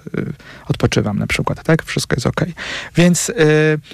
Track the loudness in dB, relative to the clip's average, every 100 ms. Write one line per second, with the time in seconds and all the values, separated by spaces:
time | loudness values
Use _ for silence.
0 | -8 -6 -6 -10 -18 -12 -6 -2 0 0
1 | 0 -2 -2 -2 -4 -4 0 0 0 -6
2 | -2 -2 -2 -2 -4 -6 -12 -12 -4 2
3 | 4 4 0 2 4 4 4 0 -4